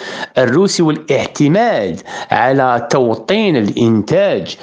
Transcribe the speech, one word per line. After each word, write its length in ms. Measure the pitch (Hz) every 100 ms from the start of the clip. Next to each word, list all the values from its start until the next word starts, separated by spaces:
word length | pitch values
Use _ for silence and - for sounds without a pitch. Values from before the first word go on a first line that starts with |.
| - - - -
الروسي 440 | 123 135 196 -
والاعتماد 1160 | 160 151 - 131 110 - 151 185 240 165 95 82 - - -
على 580 | 104 123 139 127 123 120
توطين 640 | 143 123 110 - 202 214 143
الإنتاج، 1000 | 101 - 117 113 101 170 196 120 80 -